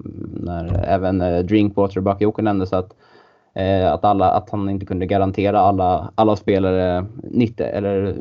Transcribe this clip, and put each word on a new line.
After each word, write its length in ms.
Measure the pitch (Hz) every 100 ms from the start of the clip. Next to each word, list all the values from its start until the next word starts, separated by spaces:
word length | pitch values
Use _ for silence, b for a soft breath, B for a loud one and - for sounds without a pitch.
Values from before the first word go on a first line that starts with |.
| - 82 -
när 500 | - 82 87 85 92 -
även, 360 | 95 92 95
eh, 180 | 90 87
Drinkwater 540 | 90 107 104 98 98 95
och 60 |
Bakayoko 380 | 98 98 104 107
nämndes 320 | 107 101 95
att, 220 | 95 92 - b b b b b
eh, 380 | - 95 98 92
att 120 | 78 104
alla, 260 | 101 92
att 180 | 87 -
han 200 | 104 98
inte 160 | 98 95
kunde 200 | 92 90
garantera 540 | 101 98 95 98 104
alla, 520 | 95 95 90 87 - -
alla 200 | 107 104
spelare 720 | - 101 95 92 92 90 98 -
nittio 400 | - - 117 -
eller 520 | 76 95 101 98 98 -